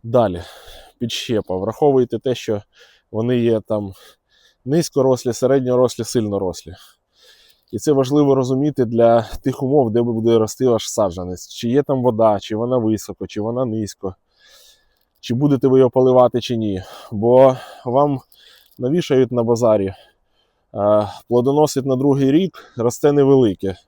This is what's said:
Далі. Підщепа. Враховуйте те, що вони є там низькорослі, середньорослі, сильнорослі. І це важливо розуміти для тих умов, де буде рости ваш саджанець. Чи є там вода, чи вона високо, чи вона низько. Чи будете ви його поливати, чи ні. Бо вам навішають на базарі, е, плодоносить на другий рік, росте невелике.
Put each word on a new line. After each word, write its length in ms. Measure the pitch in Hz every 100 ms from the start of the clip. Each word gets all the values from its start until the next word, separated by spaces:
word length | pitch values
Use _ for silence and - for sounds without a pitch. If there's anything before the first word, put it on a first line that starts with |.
Далі. 380 | 113 120 107 87 - - - - - _
Підщепа. 580 | 117 - - 110 - 92
Враховуйте 600 | 101 - 147 135 123 117
те, 160 | 135 120
що 260 | - 104 - _ _ _ _
вони 260 | 107 117 123
є 240 | 117 110
там 320 | - 107 101 95 - _ _ _ _ _ 127
низькорослі, 680 | 156 156 143 131 127 123
середньорослі, 720 | 113 127 139 123 123 127 -
сильнорослі. 720 | 113 123 107 98 92 85 - 87 - _ _ _ _ _ _ _ _
І 80 | 110
це 120 | -
важливо 440 | 139 127 147 143 135
розуміти 500 | 127 131 147 135 117
для 360 | 117 117 117
тих 420 | 113 - 131 127
умов, 280 | 131 143 117
де 100 | 113
буде 360 | 120 113 113 113
рости 300 | 110 - 127
ваш 240 | 113 -
саджанець. 560 | - 101 87 90 90 -
Чи 220 | - 120
є 140 | 131
там 200 | 143 135
вода, 360 | 123 110 113 101
чи 160 | - 107
вона 220 | 120 127
високо, 500 | 110 107 - 95 95
чи 140 | -
вона 240 | 107 120 127
низько. 500 | 110 101 - 95 92 _ _ _ - _ _ _ _ _ _
Чи 140 | -
будете 340 | 120 147 135 135
ви 100 | 131
його 100 | 131
поливати, 520 | 131 131 127 123 123
чи 140 | - 117
ні. 260 | 107 95 95 - -
Бо 460 | 107 113 127 135 131 - - 127
вам 340 | 127 147 135 _ _ _ _ _ -
навішають 540 | 123 170 - 131 123
на 120 | 123
базарі, 440 | 117 117 117 107 98
е, 80 | - _ _ _ _ _ _ _ - 101 104 104 - _
плодоносить 580 | 120 123 143 151 135 131
на 100 | 127
другий 360 | 143 135 135
рік, 420 | 151 190 - - -
росте 340 | 117 - 147
невелике. 640 | 143 135 135 117 92 95 90